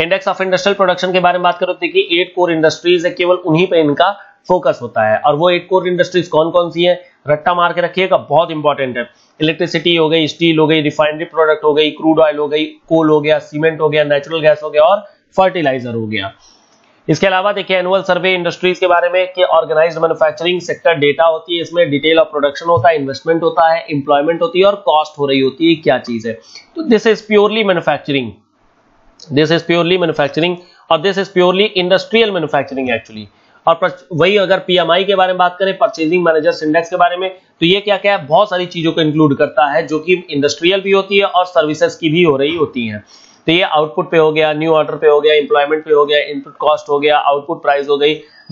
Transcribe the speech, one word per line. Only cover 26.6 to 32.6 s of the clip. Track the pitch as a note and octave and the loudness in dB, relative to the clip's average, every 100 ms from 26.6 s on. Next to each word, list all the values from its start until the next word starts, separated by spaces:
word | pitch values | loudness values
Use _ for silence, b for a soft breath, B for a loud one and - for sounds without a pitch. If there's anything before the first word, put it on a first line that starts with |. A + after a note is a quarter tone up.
| B E4+ | B -6
तो | |
this | D#4+ G#3 A3+ | 0 2 2
is | G#3+ - | -2 0
purely | G#3 G#3 A3 G3+ | 2 2 2 0
manufacturing, | E3+ D3+ C#3 - C#3 A2+ F#2 _ _ _ _ _ _ _ _ - | 0 0 -2 -2 -4 -4 -12 _ _ _ _ _ _ _ _ -4
this | C#3 D#3 | 0 2
is | E3 - | 0 0
purely | E3+ E3+ F#3 | 0 0 0
manufacturing | E3 D3+ C#3+ D#3 F3 F3 B B - | 0 -2 -4 -2 -4 -4 B B -4
और | D#3+ | -2
this | G3 F#3+ | 0 -2
is | F#3+ F3+ | -2 2
purely | F3+ F#3 G#3+ F#3 | 2 2 0 -2
industrial | F3+ F#3 - A3+ A3 F#3 | 0 0 0 0 0 -2
manufacturing | D3+ D3 | -2 -2